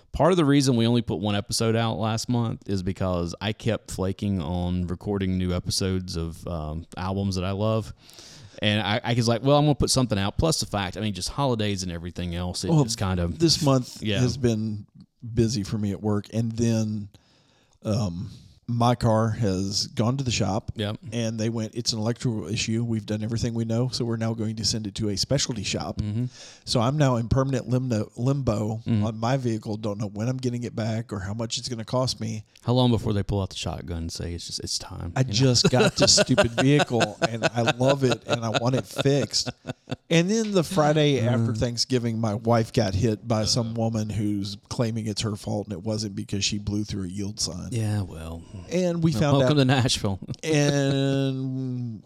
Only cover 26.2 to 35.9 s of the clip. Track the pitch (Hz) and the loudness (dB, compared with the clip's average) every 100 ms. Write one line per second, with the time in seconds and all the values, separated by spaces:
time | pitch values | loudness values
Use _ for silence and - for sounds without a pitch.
26.2 | 123 - - - - 127 117 151 139 117 | -4 -8 -20 -18 -2 2 2 4 4 2
27.2 | 113 135 135 127 110 127 127 107 - - | 2 2 2 0 0 0 2 -2 -2 -2
28.2 | 123 143 120 107 107 110 117 110 107 110 | 0 0 0 0 0 -4 0 2 0 -2
29.2 | 117 135 123 107 113 107 110 101 104 101 | -2 0 0 -2 -4 -6 -4 -4 -6 -4
30.2 | 117 127 123 120 117 117 107 110 113 98 | -2 -2 -2 -2 -6 -4 -2 -2 -4 -6
31.2 | 98 110 113 - 127 113 107 127 127 - | -6 -6 -4 -6 -6 -8 -2 -2 -2 -4
32.2 | 110 110 - _ - 123 123 113 110 101 | -6 -8 -12 _ 0 4 4 4 2 -2
33.2 | 95 101 92 - 90 78 85 82 82 - | 0 0 -2 -4 -6 -8 -6 -6 -6 -6
34.2 | 85 85 - - - - - 87 87 - | -8 -8 -8 -10 -6 -8 -8 -10 -6 -2
35.2 | 131 104 131 117 - 127 107 | 0 4 4 6 4 6 4